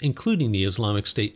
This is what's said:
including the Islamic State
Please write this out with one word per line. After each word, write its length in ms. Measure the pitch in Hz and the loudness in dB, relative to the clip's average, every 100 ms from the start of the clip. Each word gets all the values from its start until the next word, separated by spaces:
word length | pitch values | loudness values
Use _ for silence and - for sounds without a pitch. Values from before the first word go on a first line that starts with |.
including 500 | 147 131 - 214 127 | -2 -2 0 0 2
the 120 | 101 | 2
Islamic 420 | 95 95 107 104 101 | 0 0 0 0 -2
State 280 | - 107 | -2 -2